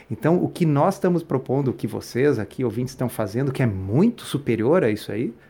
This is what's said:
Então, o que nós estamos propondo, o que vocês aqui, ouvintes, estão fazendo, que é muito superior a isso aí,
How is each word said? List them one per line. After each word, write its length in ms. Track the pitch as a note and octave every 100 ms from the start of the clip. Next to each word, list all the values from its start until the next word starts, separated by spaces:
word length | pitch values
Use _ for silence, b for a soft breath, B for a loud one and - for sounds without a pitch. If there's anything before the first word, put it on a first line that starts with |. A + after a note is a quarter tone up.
| B
Então, 340 | A2 D3+ F3
o 20 | D3+
que 200 | - E3
nós 300 | C#3+ F3 F#3+
estamos 260 | F#3 E3+
propondo, 460 | E3 C3+ - C3+ C3+
o 40 |
que 140 | G#2 -
vocês 520 | A2 - A#2+ D3 B2
aqui, 240 | G2 -
ouvintes, 300 | B2 G#2 B2+
estão 160 | - B2
fazendo, 420 | - G2+ A2 C#3
que 120 | C3
é 40 | B2
muito 580 | F#2+ F#2+ A#2+ A3+ -
superior 600 | - C#3 C3+ G#2+ A2 F3+
a 60 | B2
isso 200 | G#2 -
aí, 220 | G#2 F3 - b